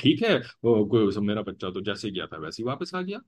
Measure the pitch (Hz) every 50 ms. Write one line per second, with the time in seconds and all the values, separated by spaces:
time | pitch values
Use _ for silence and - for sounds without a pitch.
0 | - 143 175 - 226 226 180 127 117 - - _ - 117 117 107 107 104 120 113
1 | 107 98 98 107 104 104 107 107 104 98 92 - 98 92 92 98 98 104 101 101
2 | - 107 95 90 80 - 85 80 78 80 - - 113 123 135 - 175 - - 185
3 | 180 185 202 240 -